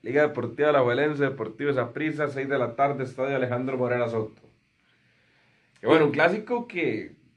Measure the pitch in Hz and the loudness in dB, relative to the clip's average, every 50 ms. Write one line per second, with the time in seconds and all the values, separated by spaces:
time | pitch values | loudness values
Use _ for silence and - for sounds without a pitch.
0 | - 113 135 147 151 147 147 123 120 113 - 143 147 151 147 139 123 120 120 139 | -6 -2 2 2 2 2 0 -2 -6 -4 -2 0 2 4 4 4 4 2 2 2
1 | 151 151 147 139 139 131 - 117 110 - - - 143 143 127 127 117 120 - 147 | 0 0 0 0 0 -2 -2 -4 -8 -8 -6 -4 -2 -2 0 0 -2 -4 -4 -4
2 | 156 156 147 147 147 127 127 135 135 135 127 127 120 117 117 139 139 139 131 127 | -4 -4 -2 -2 -4 -4 -4 -4 -4 -2 -2 -2 -2 -2 0 2 2 2 0 -2
3 | 131 123 - 131 131 139 139 131 127 120 123 123 131 135 131 123 123 120 123 123 | -6 -6 -6 -4 -2 -2 0 0 0 0 -2 -2 -2 -2 -2 -2 0 0 0 0
4 | 120 117 117 110 107 - - - - _ _ _ _ _ _ _ _ _ _ _ | 0 -2 -2 -4 -4 -6 -10 -18 -20 _ _ _ _ _ _ _ _ _ _ _
5 | _ _ _ _ _ _ _ _ _ _ _ _ _ _ _ _ 104 120 160 160 | _ _ _ _ _ _ _ _ _ _ _ _ _ _ _ _ 4 4 6 6
6 | 151 135 123 147 160 175 202 214 - - 240 226 - - 185 175 156 123 110 104 | 6 4 4 4 4 4 2 0 -4 -4 -4 -4 -4 -6 -6 -4 -2 -2 -2 -4
7 | 98 - - _ _ _ _ | -8 -12 -16 _ _ _ _